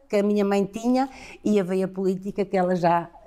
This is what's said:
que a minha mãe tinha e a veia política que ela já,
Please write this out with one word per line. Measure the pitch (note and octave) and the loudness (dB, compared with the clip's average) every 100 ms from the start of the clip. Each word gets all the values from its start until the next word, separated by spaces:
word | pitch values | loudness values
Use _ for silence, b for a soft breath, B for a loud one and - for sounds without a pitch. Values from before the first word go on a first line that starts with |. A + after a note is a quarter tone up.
| - | -2
que | G#3 | 0
a | |
minha | G#3 G#3 | 2 2
mãe | G3+ G3+ G3 | 2 2 0
tinha | A3+ A#3+ B3+ C4 B B B | -2 0 2 0 B B B
e | - G#3 | 0 0
a | |
veia | F3+ F#3+ F#3+ | 2 0 -2
política | F#3+ F#3+ F#3+ G3+ G#3 | -2 -2 -2 -4 -6
que | F#3+ G3 | -2 0
ela | F3+ F3+ | 2 2
já, | E3+ E3+ E3 - | 2 2 -2 -12